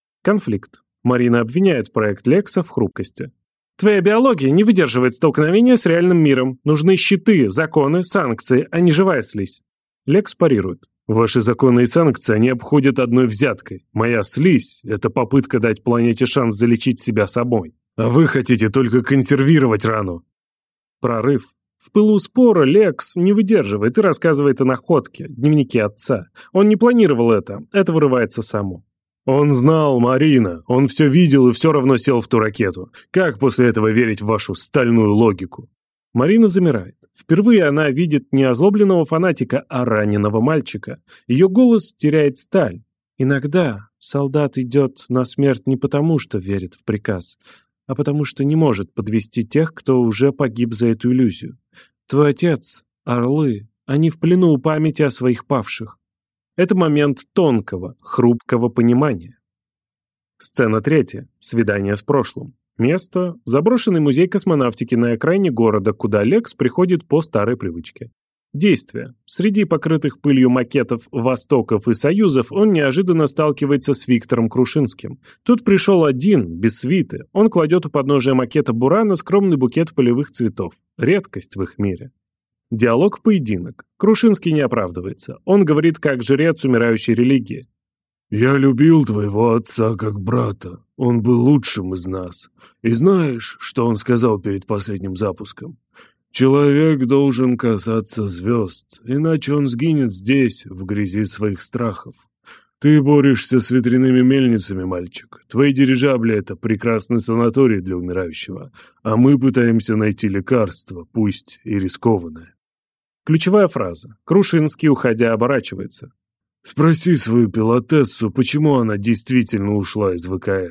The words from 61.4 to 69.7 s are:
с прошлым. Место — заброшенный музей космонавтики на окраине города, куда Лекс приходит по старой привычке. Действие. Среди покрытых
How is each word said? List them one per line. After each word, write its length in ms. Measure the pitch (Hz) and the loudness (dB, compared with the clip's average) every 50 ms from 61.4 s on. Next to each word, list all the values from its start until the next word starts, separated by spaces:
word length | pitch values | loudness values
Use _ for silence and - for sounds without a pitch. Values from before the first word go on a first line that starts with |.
| - - 120 113 113 104 101 101 98 98 104 | -14 -10 -10 -8 -6 -4 -4 -4 -2 -4 -4
с 60 | 104 - | -6 -4
прошлым. 520 | - 143 135 113 - - - - - _ _ _ _ _ | -2 -2 -2 -2 -4 -10 -16 -16 -16 _ _ _ _ _
Место — 600 | - 113 135 170 185 - - - 185 180 175 170 - _ | -2 -2 0 0 -2 -6 -6 -6 -4 -4 -4 -8 -12 _
заброшенный 560 | - 120 143 160 226 254 233 - 226 180 160 | -2 -2 0 2 2 0 0 0 0 0 0
музей 280 | 151 143 123 147 185 180 | 2 2 2 2 0 0
космонавтики 640 | - 196 - 190 165 143 127 120 113 - 117 - 127 | 0 -4 -2 0 0 0 0 -2 -4 -6 -6 -2 0
на 180 | 117 120 120 117 | 0 0 0 -2
окраине 380 | 110 - 156 185 202 196 165 | -2 -2 -2 0 0 0 -2
города, 420 | 123 117 117 110 104 104 95 110 101 | 0 0 0 2 0 0 -2 -2 -4
куда 300 | _ - 104 107 104 104 | _ -4 -2 -2 0 0
Лекс 320 | 117 185 233 233 - - | 2 0 0 -2 -4 -8
приходит 540 | - 226 - - 175 185 180 180 165 - - | -4 -4 -2 0 0 0 0 0 -2 -2 -2
по 140 | 147 165 160 | -2 -2 -2
старой 340 | - - 104 104 117 123 | -2 -4 -2 -2 -2 -4
привычке. 540 | 120 101 90 82 85 - - _ - 123 - _ _ _ _ _ _ _ _ _ | -4 -6 -8 -8 -10 -14 -16 _ -18 -20 -20 _ _ _ _ _ _ _ _ _
Действие. 600 | 143 185 208 151 - - - - 117 120 - - _ _ | -2 2 2 2 0 -2 -10 -12 -12 -12 -12 -18 _ _
Среди 380 | - - - 180 214 196 214 196 | -18 -8 -2 -2 0 0 0 0
покрытых 560 | 156 | 0